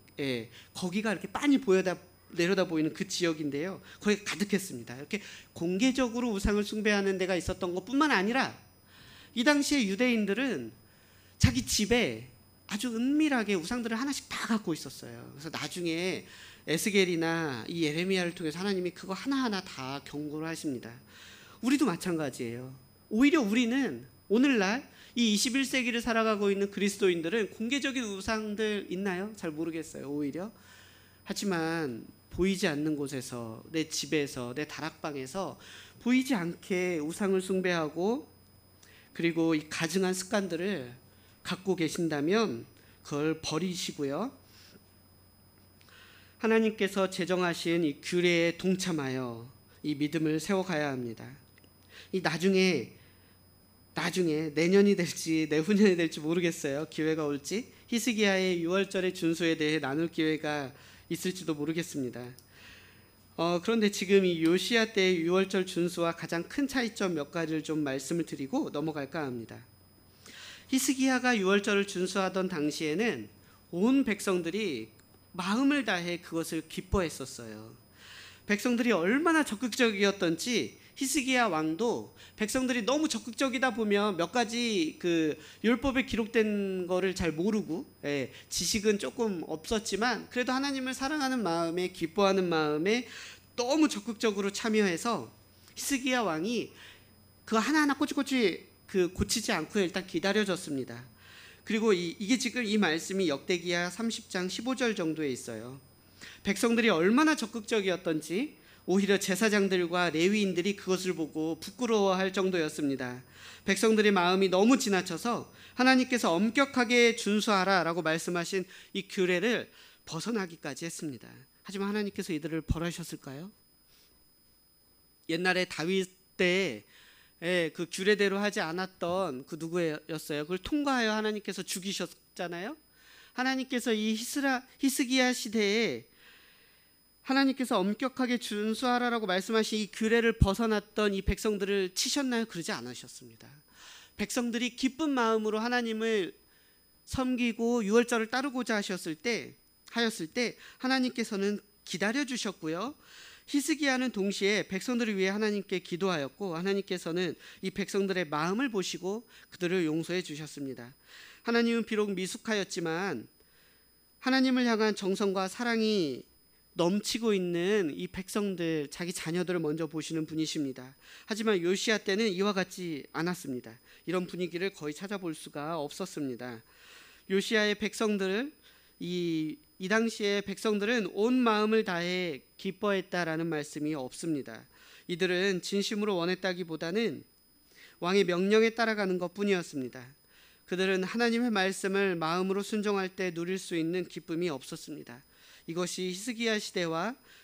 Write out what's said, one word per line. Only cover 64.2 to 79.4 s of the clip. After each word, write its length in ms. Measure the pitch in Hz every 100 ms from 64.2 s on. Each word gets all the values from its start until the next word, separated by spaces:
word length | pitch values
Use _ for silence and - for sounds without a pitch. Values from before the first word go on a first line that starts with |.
| 185
이 160 | 165
요시야 520 | 160 180 185 233 220
때의 260 | 208 185 180
유월절 460 | 165 185 190 196 185
준수와 500 | 170 175 175 170 165
가장 280 | 165 170
큰 260 | 165 - 269
차이점 460 | 262 233 - 196 160
몇 160 | 143
가지를 340 | 170 160 160 151
좀 140 | 156
말씀을 460 | 143 135 - 170 156
드리고 440 | 143 135 269 214
넘어갈까 540 | 147 160 151 135 170
합니다. 360 | 139 120 110 113 120 - - _ - - - - - - -
히스기야가 680 | 262 - 262 269 254 247 240
유월절을 480 | 185 202 202 202 196
준수하던 600 | 180 185 196 185 185 185
당시에는 800 | 165 151 - 156 160 233 131 104 - - - _
온 340 | 170 220 269 254
백성들이 840 | 196 - 180 165 196 202 127 110 - _ - -
마음을 540 | 175 180 220 277 285 226
다해 360 | 180 170 175
그것을 420 | - 165 160 165 -
기뻐했었어요. 1040 | - - 196 165 - 131 - 117 107 113 120 _ - - - - - -
백성들이 440 | 208 254 233 240
얼마나 540 | 190 175 262 339 320